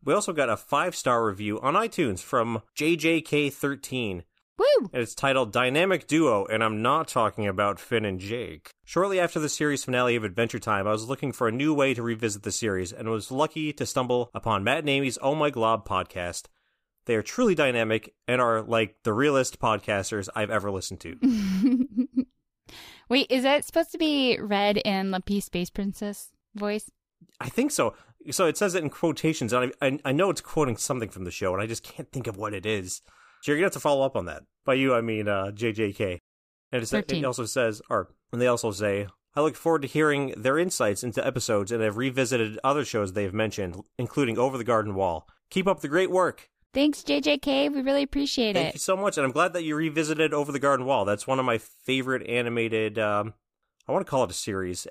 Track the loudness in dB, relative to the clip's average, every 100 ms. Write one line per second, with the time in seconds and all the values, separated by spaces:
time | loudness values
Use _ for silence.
0 | 2 0 0 -2 0 0 0 0 0 -2
1 | 0 2 2 -2 -4 -2 0 0 0 0
2 | -2 -2 -2 0 0 -2 -8 -4 0 2
3 | 2 0 0 0 0 -2 -4 -4 -6 -4
4 | -4 -6 -10 _ _ 0 4 4 2 -4
5 | -4 -2 2 2 2 2 2 2 2 0
6 | 2 2 4 4 2 0 0 2 2 2
7 | 0 0 0 0 -2 2 0 0 -2 -2
8 | 0 -4 -6 -8 -8 -12 -20 _ -6 0
9 | 2 2 0 0 -4 0 0 0 0 2
10 | 2 2 0 -2 -2 -2 -2 0 2 -2
11 | -2 -6 -4 -2 -2 0 0 2 2 2
12 | -2 -2 -2 -4 -6 -4 -2 -2 -4 -6
13 | -4 -4 -4 0 0 0 -6 -4 -4 -2
14 | 0 0 0 -6 0 0 2 0 2 0
15 | 0 -2 0 2 0 2 2 2 0 -2
16 | -2 -6 -6 -8 -12 _ _ _ _ _
17 | -2 0 0 2 2 4 2 2 2 0
18 | -2 _ -2 2 4 2 2 0 0 _
19 | -2 2 4 4 0 0 0 0 0 -2
20 | 0 -4 -4 -4 0 0 -2 -4 -6 -10
21 | -12 0 2 2 0 2 4 2 0 -2
22 | -2 -2 -6 _ _ _ _ -20 -20 -20
23 | _ 2 4 2 2 2 0 -2 -2 0
24 | 0 2 2 0 0 0 2 2 0 -2
25 | -2 -4 -2 -4 -2 -6 -6 -4 -6 -6
26 | -10 -10 -16 _ _ -8 -4 -4 -6 _
27 | _ _ -20 _ -6 -2 -2 2 0 -2
28 | -20 _ -10 0 0 2 0 0 -4 -2
29 | -2 0 -2 -2 0 0 0 0 -2 0
30 | -2 2 2 0 -4 0 0 0 -4 -4
31 | -4 -8 -10 -4 -2 0 -2 -6 -10 -16
32 | -12 -8 -8 -6 -6 -4 -2 -2 -4 -10
33 | _ _ -20 _ -2 2 2 0 0 2
34 | 2 -2 -6 -10 -14 _ 0 2 4 2
35 | 2 -2 0 0 -2 -2 -2 0 -2 0
36 | -4 -4 _ _ _ _ _ -6 -2 -2
37 | -2 -2 -2 -4 -4 0 0 -2 -4 -4
38 | -4 _ _ 0 2 2 0 0 0 0
39 | -2 -12 _ 0 0 2 0 0 0 2
40 | 4 2 -2 -2 0 2 2 2 0 0
41 | -2 -2 -2 -2 0 0 0 0 0 0
42 | -2 0 0 2 0 0 0 0 0 -2
43 | -2 -2 -2 0 -2 -2 -6 -8 -16 -8
44 | -4 0 0 2 0 0 0 2 2 0
45 | 0 0 -8 _ _ -2 2 0 0 2
46 | 2 4 2 0 -16 _ _ 2 2 2
47 | -2 0 2 0 0 0 0 0 0 0
48 | 0 -2 -2 0 0 2 -2 -4 0 2
49 | 2 0 0 2 2 0 -2 -2 -2 0
50 | 0 2 2 2 -2 0 2 2 2 2
51 | 2 0 0 0 2 0 -2 _ -2 -2
52 | 0 -2 0 -2 0 0 0 0 0 0
53 | 0 2 -2 -8 _ _ _ _ -2 -2
54 | 0 0 0 -2 -4 -4 -4 -6 -4